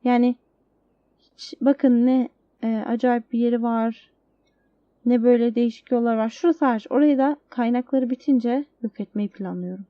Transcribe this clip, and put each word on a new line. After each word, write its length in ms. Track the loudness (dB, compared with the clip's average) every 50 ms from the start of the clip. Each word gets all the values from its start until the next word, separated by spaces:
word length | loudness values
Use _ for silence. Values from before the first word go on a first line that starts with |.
| _
Yani 320 | 2 2 2 2 0 0 _ _ _ _ _ _ _ _ _ _ _ _ _ _ _ _ _
hiç 360 | _ _ _ _ -20 -20 -12 _
bakın 460 | 0 0 0 2 2 2 4 4 4
ne, 220 | 2 2 2 0 -2 _ _ _ _ _ _
e, 140 | -6 -4 -4 -4 -4
acayip 460 | -4 -4 -2 0 0 0 -2 -4 _
bir 60 | -4 -2
yeri 240 | 0 0 0 -2
var, 480 | -2 -2 -2 -2 -2 -4 -6 -8 -18 _ _ _ _ _ _ _ _ _ _ _ _ _ _ _ _ _ _ _ _
ne 160 | 0 0 4
böyle 320 | 4 4 4 4 2 0 0
değişik 360 | 0 -2 -2 -2 -6 _ -2
yollar 260 | -2 0 0 0 0
var. 120 | 0 -2 -4
Şurası 360 | -4 0 0 0 0 2 0
hariç. 220 | 0 0 -2 -4 -2
Orayı 280 | 0 2 4 4 4 2
da 180 | 2 0 -2 -4 _ _
kaynakları 600 | -6 -4 -2 0 0 -2 -2 -2 -2 -2 -2 -2
bitince 540 | -6 -6 0 0 0 2 2 0 -2 -2 -4 _ _ _
yok 180 | -10 -10 _ -10
etmeyi 280 | -14 _ _ -6 -6 -6
planlıyorum. 580 | _ -10 -10 -10 -8 -8 -10 -10 -10 -12 -14 _